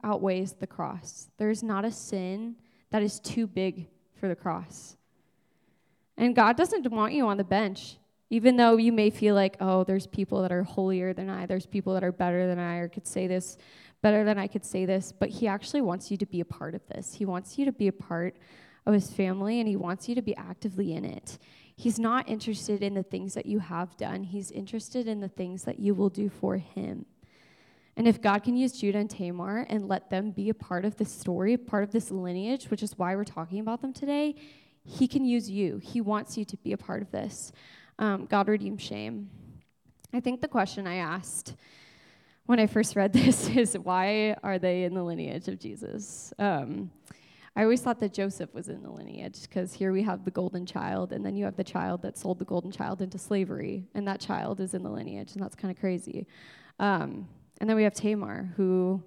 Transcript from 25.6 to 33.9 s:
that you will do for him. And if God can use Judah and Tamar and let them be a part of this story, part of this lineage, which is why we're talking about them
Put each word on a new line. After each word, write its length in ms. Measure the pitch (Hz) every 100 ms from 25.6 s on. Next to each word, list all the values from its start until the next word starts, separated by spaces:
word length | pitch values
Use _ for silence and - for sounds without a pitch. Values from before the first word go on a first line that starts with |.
| -
that 140 | -
you 140 | 202
will 160 | 185 196
do 200 | 202 208
for 280 | - 196 190
him. 480 | - 196 - - - _ _ _ _ _ _ _ _ -
And 100 | 233
if 140 | -
God 220 | 208 202
can 120 | 240 247
use 160 | 262
Judah 280 | - 202 208
and 100 | 208
Tamar 560 | - 175 175 190 208 -
and 180 | 214 196
let 200 | 190 -
them 220 | 190 208
be 160 | 196 202
a 60 |
part 320 | 220 - 180 202
of 100 | -
this 160 | 214
story, 460 | - - 180 196 247
part 260 | 247 208
of 80 | 202
this 180 | 226 -
lineage, 600 | 190 180 180 214 262 -
which 100 | 208
is 160 | 214 -
why 180 | 180 196
we're 80 | 208
talking 340 | - 165 196
about 220 | 214 233
them 100 | 262